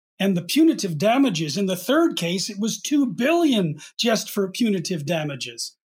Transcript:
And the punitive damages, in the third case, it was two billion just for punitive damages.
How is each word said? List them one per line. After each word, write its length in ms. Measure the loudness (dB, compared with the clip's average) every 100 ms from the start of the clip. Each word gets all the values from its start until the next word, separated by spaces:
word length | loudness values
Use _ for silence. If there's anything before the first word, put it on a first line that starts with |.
| _ -4
And 180 | 0 0
the 60 |
punitive 560 | 0 4 4 4 -2 0
damages, 580 | 2 4 4 2 -4 -2
in 80 | -2
the 100 | -2
third 400 | 0 2 2 0
case, 320 | -4 -4 -4
it 120 | -4
was 200 | -4 -4
two 280 | -2 0 0
billion 720 | 0 2 2 4 2 0 -4 -12 -4
just 320 | 0 0 -2
for 220 | -4 -4
punitive 520 | 0 0 0 -2 -6
damages. 720 | -2 -4 -4 -8 -10 -10 -12 _ _